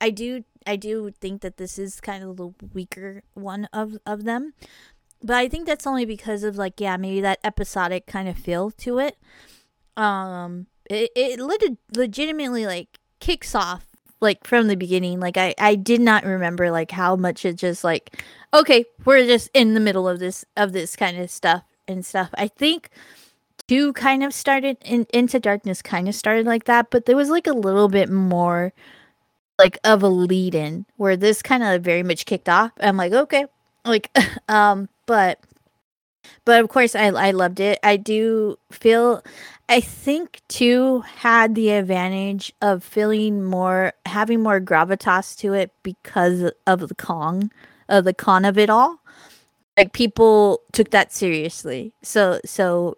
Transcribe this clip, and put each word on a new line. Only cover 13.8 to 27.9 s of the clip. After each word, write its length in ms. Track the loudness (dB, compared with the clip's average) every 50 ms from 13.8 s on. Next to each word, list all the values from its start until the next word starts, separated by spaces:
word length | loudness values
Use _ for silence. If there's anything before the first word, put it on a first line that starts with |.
| -14 _ _ _ _ _ _ _
like, 260 | 0 0 0 -2 -2
from 200 | 0 2 2 2 2
the 80 | 0
beginning. 420 | -2 -2 -2 -2 -2 -2 -2 -4 -4
Like, 200 | -6 -4 -2 -2
I, 160 | -2 -2 0 2
I 160 | 2 2 2
did 280 | 2 2 2 2 4
not 220 | 4 4 4 2 2
remember, 460 | -2 -4 -2 -2 -4 -2 -2 -2 0
like, 200 | 0 -2 -4 -4
how 260 | -4 -2 0 0 0
much 300 | 0 0 -2 -4 -4 -6
it 80 | -6 -4
just, 260 | -4 -4 -4 -4 -2
like, 400 | -2 -2 -2 -4 -6 -12 -18 -20 -20 -20 -20 -20 -4 _
Okay, 320 | 4 4 6 6 6 4 4 0 _ -2 2
we're 220 | 4 6 6 6
just 220 | 4 2 2 0 2 2
in 200 | 4 4 4 4
the 60 | 2
middle 280 | 2 2 0 0 0 -2
of 100 | -2 -4
this, 260 | -6 -8 -8 -10 -16 -10 _
of 160 | -2 -2 -2
this 240 | -2 -4 -6 -8 -6
kind 200 | -4 -4 -4 -4 -6
of 120 | -10 -10
stuff 320 | -8 -4 0 0 0 0 -4 _ _ _ _ -12
and 160 | -10 -10 -10
stuff. 260 | -6 -6 -6 -6 -6 -6
I 140 | -8 -8 -8
think 420 | -6 -4 -2 -2 -2 -4 -8 _ _ -20 -20 -20 _ _ _ _ _ _ _ _ _ -18 -4 -2
two 240 | 0 0 0 0 -2
kind 280 | -2 0 0 0 0 -2
of 80 | -4 -6
started 420 | -4 -2 0 0 0 0 -2 -6 -6 -6
in, 220 | -4 -2 -2 -2 0
Into 280 | 0 0 0 2 0 0
Darkness 420 | 0 -2 -2 -2 -4 -6 -8 -8
kind 260 | -8 -6 -6 -4 -4 -4
of 60 | -6
started 320 | -4 -2 0 0 0 0
like 180 | 0 -2 -2 0
that, 260 | 2 2 2 2 2
but 160 | 0 0 2
there 100 | 2 2
was, 140 | 2 2 0
like, 160 | 0 0 0
a 60 | -2
little 360 | -2 0 0 0 2 4 4
bit 220 | 4